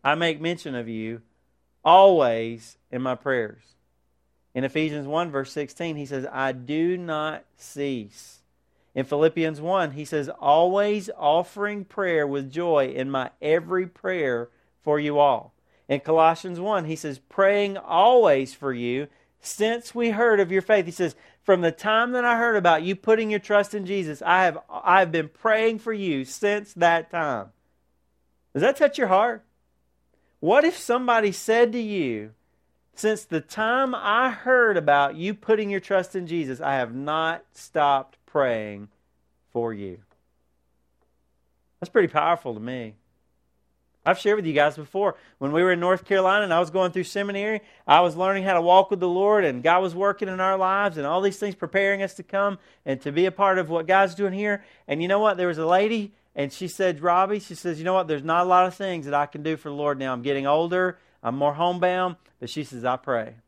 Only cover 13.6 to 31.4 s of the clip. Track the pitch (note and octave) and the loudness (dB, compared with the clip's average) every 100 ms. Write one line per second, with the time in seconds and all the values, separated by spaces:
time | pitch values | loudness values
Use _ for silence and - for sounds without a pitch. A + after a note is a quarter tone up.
13.6 | E3 F#3 F3+ _ F#3+ F#3 C#3 A#2+ A#2+ _ | 0 -4 -4 _ -6 -2 -2 -2 -6 _
14.6 | _ _ D3+ D3 D3 D3 C#3+ A#2 - _ | _ _ -2 0 0 4 4 2 -4 _
15.6 | _ _ - C#3 D#3 D#3+ D#3+ E3 F#3 E3+ | _ _ -4 -4 2 4 4 4 -8 -8
16.6 | G3 G3+ D#3 D#3+ D3+ C3 _ - G3 G3+ | -2 -2 -2 -8 -8 -12 _ 2 4 4
17.6 | G3+ G3 - E3 A3 B3 G#3 C#3 C3 - | 0 -6 -2 4 6 8 6 4 0 -6
18.6 | C#3 B2 A#2+ B2+ C#3+ _ _ _ - - | -6 -4 -4 -4 -6 _ _ _ -16 -2
19.6 | G#3+ A#3+ - A#3 A#3 G#3 A#3+ G#3 F3+ F#3+ | -2 -2 -6 -2 -2 2 4 4 4 0
20.6 | F#3 G#3+ F3 E3 E3+ - _ _ - F#3 | 2 2 2 -4 -4 -4 _ _ 2 4
21.6 | E3+ E3 G#3 A3 A#3+ B3 A#3+ A#3 A#3 G#3+ | 4 0 0 2 2 0 0 2 2 4
22.6 | F3 D#3+ E3+ F#3+ - A3 G#3+ G#3 - G#3 | 4 4 0 -4 2 2 2 -4 2 2
23.6 | G3+ G#3 F#3 G3+ D#3+ D3 - F3+ F#3 D#3 | 2 -6 -4 -4 -4 -6 2 4 4 0
24.6 | - - F#3 F#3+ F3 D#3+ D#3 _ A3+ A3 | -12 -6 4 4 4 0 -4 _ 0 2
25.6 | A3+ A3 A3+ G#3+ F#3+ C#3 C3 - G3+ G#3 | 2 -2 -6 -4 -2 -4 -6 -2 -2 -2
26.6 | G#3 E3+ E3+ E3+ E3 E3+ D3+ A#2 G2 _ | -6 2 4 4 -2 -4 -2 -4 -8 _
27.6 | _ _ _ _ _ _ _ _ _ C#3 | _ _ _ _ _ _ _ _ _ -2
28.6 | A3 - D4 C#4+ A3 F#3+ A#3+ A3+ _ _ | 0 2 0 2 2 2 2 -4 _ _
29.6 | _ _ _ _ _ _ _ _ D#3 C4 | _ _ _ _ _ _ _ _ 4 4
30.6 | D#4+ E4+ - A#3+ B3 A#3 G#3 F3+ | 4 -2 -4 -2 2 2 0 -2